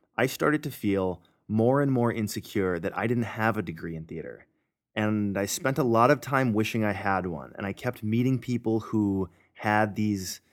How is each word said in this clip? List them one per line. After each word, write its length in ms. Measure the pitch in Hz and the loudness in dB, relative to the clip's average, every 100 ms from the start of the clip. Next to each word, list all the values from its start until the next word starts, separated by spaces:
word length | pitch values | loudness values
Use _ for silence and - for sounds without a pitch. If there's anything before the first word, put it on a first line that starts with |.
| _ - | _ -2
I 100 | 131 | -2
started 380 | - 151 151 | 0 0 0
to 60 | 151 | -4
feel 520 | - 104 98 92 90 _ _ - | -4 0 2 0 -4 _ _ -2
more 340 | 107 117 135 | 2 4 4
and 120 | 143 | 2
more 200 | 127 117 | 2 2
insecure 680 | 104 104 104 - 107 92 87 | 0 -4 -6 -4 0 0 0
that 180 | 92 - | -2 -2
I 80 | 113 | 0
didn't 160 | 120 | 0
have 340 | 113 113 110 104 | -2 0 0 0
a 60 | |
degree 320 | 87 82 85 | -4 -8 -10
in 100 | 82 | -10
theater. 420 | 80 82 64 57 _ _ _ _ _ 110 | -10 -10 -10 -14 _ _ _ _ _ -2
And 420 | 107 107 101 98 | 0 0 0 0
I 80 | 101 | -2
spent 320 | - 131 151 | -2 -2 0
a 60 | |
lot 260 | 127 113 127 | 4 6 6
of 100 | 143 | 4
time 320 | 131 135 127 | 2 0 2
wishing 320 | 107 107 117 | 2 0 0
I 60 | 107 | 0
had 360 | 98 101 95 90 | 0 0 0 -2
one. 260 | 76 64 - | -6 -10 -8
And 80 | |
I 80 | 98 | -8
kept 300 | 98 123 120 | -6 -6 -6
meeting 380 | 107 113 127 127 | -2 0 2 0
people 400 | 123 120 117 110 | -2 -2 0 -2
who 500 | - 110 104 98 92 _ _ | 0 0 2 0 -4 _ _
had 400 | - 107 107 104 | -4 2 4 2
these 460 | 98 107 98 90 - _ | 0 0 0 -4 -12 _